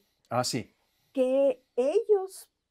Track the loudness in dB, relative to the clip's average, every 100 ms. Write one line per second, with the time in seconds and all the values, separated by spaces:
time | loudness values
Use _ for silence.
0 | _ _ -6 -4 -2 -4 -8 _ _ _
1 | _ -2 0 2 0 -2 _ -2 0 0
2 | 2 0 0 -12 -20 _ _